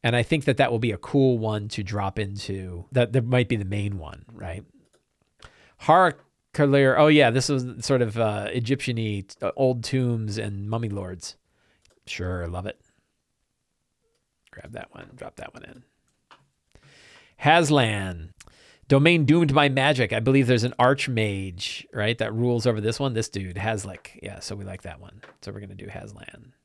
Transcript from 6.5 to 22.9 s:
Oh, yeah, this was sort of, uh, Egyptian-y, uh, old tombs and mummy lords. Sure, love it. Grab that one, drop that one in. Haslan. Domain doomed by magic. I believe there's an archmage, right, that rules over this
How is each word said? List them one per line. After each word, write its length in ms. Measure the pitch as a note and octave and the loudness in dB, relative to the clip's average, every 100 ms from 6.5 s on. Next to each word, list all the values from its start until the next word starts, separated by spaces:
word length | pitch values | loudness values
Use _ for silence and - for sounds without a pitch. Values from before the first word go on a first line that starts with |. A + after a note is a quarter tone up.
| - C#3+ C#3 C3+ C3 | 0 4 6 4 6
Oh, 120 | D3+ | 6
yeah, 220 | D3 B2+ | 8 6
this 180 | B2 B2+ | 4 0
was 180 | C3+ B2 A#2+ | -2 -4 -8
sort 200 | - C3+ | 0 2
of, 160 | A#2 A2 | 2 0
uh, 300 | A2 G#2 G#2 | -2 -2 -4
Egyptian-y, 720 | A#2+ A2+ C3+ - A#2 A2 G2+ F#2+ - | -4 -2 -2 -2 -4 -4 -4 -8 -6
uh, 80 | G2+ - | -6 0
old 280 | C3 B2 | 0 0
tombs 540 | A2+ C3 B2 A#2 G#2+ G2+ | -2 -2 0 -2 -4 -6
and 320 | G#2+ G2+ G#2 | -6 -8 -6
mummy 180 | A2+ A2+ | -4 -4
lords. 480 | G2 F#2 F#2 - - _ _ _ _ _ _ - | -6 -8 -12 -14 -18 _ _ _ _ _ _ -14
Sure, 400 | - F2+ F2+ E2+ | -8 -6 -4 -6
love 200 | F2 G2 | -8 -8
it. 140 | - _ _ _ _ _ _ _ _ _ _ _ _ _ _ _ _ _ | -12 _ _ _ _ _ _ _ _ _ _ _ _ _ _ _ _ _
Grab 220 | - - | -20 -16
that 160 | A2+ - | -16 -16
one, 180 | - - | -20 -20
drop 220 | B2+ - - | -18 -18 -16
that 160 | - | -18
one 120 | - | -18
in. 200 | - - _ _ _ _ _ - _ _ _ _ _ _ - - _ _ | -20 -20 _ _ _ _ _ -20 _ _ _ _ _ _ -20 -20 _ _
Haslan. 880 | C#3+ E3 D3+ D3 A2+ G#2 F#2+ E2+ D#2+ _ - _ _ _ _ | 4 4 6 4 2 0 -6 -10 -14 _ -20 _ _ _ _
Domain 380 | C#3 D3+ E3+ C#3 | 4 6 6 6
doomed 280 | E3 D#3+ | 4 6
by 140 | C#3 C#3+ | 4 4
magic. 460 | C3+ C3+ C3 A2 | 4 2 2 0
I 60 | A2+ | 0
believe 260 | A2 C3+ B2 | 4 4 4
there's 180 | B2 | 2
an 100 | A#2+ - | 0 2
archmage, 1080 | B2 C#3 - A#2 G#2+ G2 F#2+ F2+ - - - | 2 4 -2 -2 -2 -4 -8 -8 -10 -12 -12
right, 240 | - G#2 A#2 | -4 -2 -2
that 180 | A2 | -4
rules 320 | A2 B2 A#2+ A#2+ | -2 0 2 0
over 140 | G#2+ | 0
this 180 | G#2+ | -2